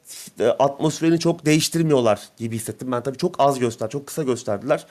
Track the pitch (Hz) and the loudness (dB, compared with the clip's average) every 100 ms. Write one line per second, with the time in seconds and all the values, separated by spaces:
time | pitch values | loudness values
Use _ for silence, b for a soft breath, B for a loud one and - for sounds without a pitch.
0 | - - - - 101 - 139 - 156 - | -20 -18 -12 -2 0 4 2 2 -2 0
1 | 165 165 165 165 147 156 - 165 160 139 | 2 2 2 0 2 2 2 0 2 4
2 | 113 104 - - 113 113 - 110 127 120 | 4 2 -2 -10 -6 -6 -8 -10 -4 -4
3 | 135 127 180 - 139 127 120 117 110 143 | -4 -4 -4 2 2 4 0 -2 -6 -6
4 | 143 - 135 113 - 101 120 160 - | -8 -4 -2 -2 -2 -4 -2 -4 -4